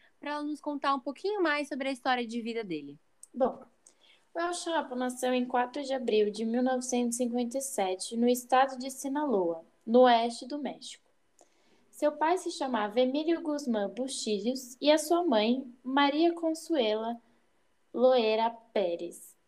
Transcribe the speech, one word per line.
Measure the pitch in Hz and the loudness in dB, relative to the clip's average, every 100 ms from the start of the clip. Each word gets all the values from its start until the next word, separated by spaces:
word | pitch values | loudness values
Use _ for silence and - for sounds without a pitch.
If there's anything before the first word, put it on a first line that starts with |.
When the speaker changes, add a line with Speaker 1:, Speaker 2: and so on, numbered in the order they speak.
| _ _ | _ _
Speaker 1:
pra | 285 | -8
ela | 294 | -6
nos | 294 294 | -6 -6
contar | 302 285 285 | -6 -4 -2
um | 277 | -2
pouquinho | 285 262 381 415 | -4 -6 -4 0
mais | 320 294 294 | 0 0 -4
sobre | 269 269 | -6 -6
a | |
história | 269 269 247 233 | -4 -2 -2 -2
de | 233 | -6
vida | 226 226 | -6 -6
dele. | 208 156 143 147 _ _ - | -6 -8 -8 -18 _ _ -18
Speaker 2:
Bom, | 254 - - - _ _ _ _ _ _ | -2 -2 -2 -16 _ _ _ _ _ _
o | - | -6
El | 349 | -4
Chapo | 349 339 320 254 254 | -4 -2 -2 -2 -4
nasceu | 254 254 254 | -4 -2 0
em | 254 | 0
quatro | 247 247 247 294 | 0 0 0 -4
de | 262 | -4
abril | 269 233 214 208 | -4 2 2 2
de | 208 | 0
mil | 226 233 | -2 0
novecentos | 254 254 247 247 240 233 | 2 0 0 0 0 0
e | |
cinquenta | 247 240 240 269 | -2 0 -2 -4
e | |
sete, | 269 - 185 185 - 233 | -6 -2 -2 -2 -6 2
no | 240 | 2
estado | 247 - 254 269 254 | 2 4 4 4 0
de | 262 | -8
Sinaloa, | - 277 285 294 202 170 165 - _ - | -8 -4 -2 0 2 2 -2 -10 _ 2
no | 240 | 8
oeste | 254 233 240 240 254 | 8 8 2 -4 -8
do | 294 | -8
México. | 233 - - - _ _ _ _ _ _ _ _ _ | -8 -10 -16 -18 _ _ _ _ _ _ _ _ _
Seu | - 294 | -2 -2
pai | 294 311 359 | 2 0 0
se | 349 | -2
chamava | 330 269 233 208 226 | -6 -2 -2 0 2
Emílio | 254 285 311 320 | 2 2 0 0
Guzmán | 302 294 277 220 202 | 0 -4 -2 -2 -2
Bustillos | 202 262 - 220 202 220 262 - - | -4 -8 -6 -4 -2 -2 -4 -8 -2
e | 285 | 4
a | 302 | 4
sua | 302 349 | 4 2
mãe, | 349 214 220 262 - - | 4 2 4 0 -2 -14
Maria | 254 269 285 294 339 | -4 2 2 4 2
Consuela | 339 330 320 - 311 214 214 226 233 _ _ _ _ _ _ _ | 2 -4 -4 -2 0 0 0 -4 -8 _ _ _ _ _ _ _
Loera | 240 254 254 220 220 226 - _ | 2 4 6 4 2 0 -2 _
Pérez. | 214 180 170 170 - - _ | -2 0 -2 -8 -12 -20 _